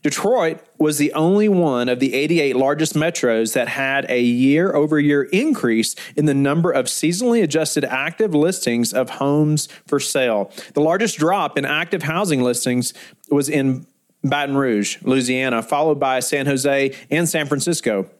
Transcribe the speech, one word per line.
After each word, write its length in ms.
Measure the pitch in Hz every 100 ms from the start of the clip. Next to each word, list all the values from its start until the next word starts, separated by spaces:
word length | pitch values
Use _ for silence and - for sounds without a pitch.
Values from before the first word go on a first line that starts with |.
Detroit 600 | 151 - 196 247 160 160 _ -
was 200 | 151 143
the 140 | 147
only 380 | 156 165 202 214
one 400 | 185 160 123 123
of 100 | 123
the 140 | 131
eighty-eight 420 | 123 151 165 143
largest 380 | 123 135 151 156
metros 600 | 151 160 160 120 113 113
that 140 | 131 117
had 420 | 120 135 139 -
a 120 | 123
year-over-year 1000 | 120 120 135 151 190 147 151 151 147 143
increase 680 | 135 185 311 269 123 113 110 - -
in 80 | -
the 100 | 151
number 380 | 139 139 151 170
of 140 | 139
seasonally 580 | 127 - 156 175 240 233
adjusted 400 | 165 156 151 -
active 500 | 135 127 151 - 220
listings 600 | 151 165 185 - 117 117
of 160 | 113 120
homes 580 | - 139 147 151 151 - -
for 140 | - 143
sale. 540 | - 143 127 107 95 - -
The 60 | -
largest 380 | 156 185 220 -
drop 400 | 156 196 151 -
in 80 |
active 380 | 135 151 170 185
housing 380 | 143 170 202 139
listings 520 | 123 123 127 123 117 - - _ -
was 200 | 143 139
in 360 | 151 135 131 - _ _ _
Baton 320 | 139 143 139
Rouge, 440 | 139 135 104 101 -
Louisiana, 600 | - 131 123 127 131 117
followed 380 | 110 147 156 143
by 220 | 135 131
San 240 | 127 147
Jose 500 | 139 139 143 139 135 135 -
and 160 | 156 165
San 180 | 165
Francisco. 640 | 139 143 - 165 120 101 92